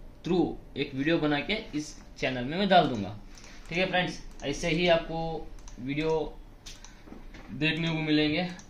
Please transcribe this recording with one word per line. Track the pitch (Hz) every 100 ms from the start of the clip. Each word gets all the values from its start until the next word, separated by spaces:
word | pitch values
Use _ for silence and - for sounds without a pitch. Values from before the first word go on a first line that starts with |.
| - -
through | - 180 151 - - -
एक | 147
video | 131 143 165
बना | 151 143
के | 143 220 -
इस | 147 151 - - -
channel | 139 127
में | 123 165
मैं | 202
डाल | 180 147
दूंगा। | 120 95 110 - - - - -
ठीक | 165
है | 185
friends, | 175 165 - - -
ऐसे | - 143 170
ही | 160 175
आपको | 165 - 165 165 160 - - - -
video | 127 139 160 160 147 - - - - - - - - - - - -
देखने | 131 156 156 165
को | 160
मिलेंगे। | 151 151 151 156 180 180